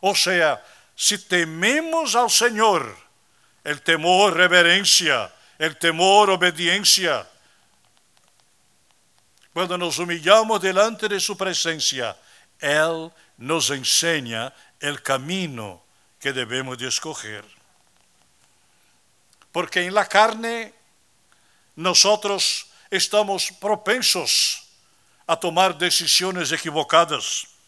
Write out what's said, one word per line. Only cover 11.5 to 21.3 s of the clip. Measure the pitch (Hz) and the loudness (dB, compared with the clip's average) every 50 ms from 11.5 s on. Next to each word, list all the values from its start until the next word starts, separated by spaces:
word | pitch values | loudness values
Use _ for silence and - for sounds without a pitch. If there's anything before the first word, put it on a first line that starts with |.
| 175 - - 165 160 156 139 - - 131 120 110 - - _ _ _ - _ _ _ _ | -4 -4 -4 -4 -4 -2 -4 -4 -2 -4 -6 -8 -8 -12 _ _ _ -20 _ _ _ _
Él | - 147 147 151 156 165 165 165 160 165 _ _ _ _ _ _ | -4 0 2 2 2 0 -2 -6 -10 -14 _ _ _ _ _ _
nos | 117 131 156 165 156 - | -6 -4 -2 -2 -2 -2
enseña | 143 135 127 117 - - - 170 170 156 131 117 117 113 117 131 _ - - _ _ _ | -4 -4 -2 0 0 0 0 0 -2 -2 -4 -6 -6 -6 -8 -8 _ -18 -20 _ _ _
el | - 143 147 135 - | -8 -8 -8 -6 -4
camino | - 135 131 131 147 180 190 185 160 135 117 110 101 92 85 _ _ _ _ _ _ _ _ | -2 -2 -2 -2 -6 -6 -6 -6 -6 -8 -10 -12 -12 -14 -18 _ _ _ _ _ _ _ _
que | - 139 135 | -8 -6 -6
debemos | 127 123 110 117 131 131 131 127 | -6 -6 -6 -6 -8 -6 -8 -10
de | 120 120 | -10 -8
escoger. | 131 120 - - 160 151 - - 107 107 104 101 101 - _ _ _ _ _ _ _ _ _ _ _ _ _ _ _ _ _ _ _ _ _ _ _ _ _ _ _ _ _ _ _ _ _ _ _ _ _ _ _ _ | -8 -8 -8 -8 -10 -12 -12 -14 -14 -16 -16 -18 -20 -20 _ _ _ _ _ _ _ _ _ _ _ _ _ _ _ _ _ _ _ _ _ _ _ _ _ _ _ _ _ _ _ _ _ _ _ _ _ _ _ _
Porque | 160 175 156 - 185 175 | -6 -6 -2 -2 -2 -2
en | 180 190 | 0 0
la | 214 196 | 0 0
carne | - - 196 214 226 220 220 226 233 233 233 226 208 _ _ _ _ _ _ _ _ _ _ _ _ | 4 4 4 4 4 2 -4 -8 -8 -8 -8 -10 -12 _ _ _ _ _ _ _ _ _ _ _ _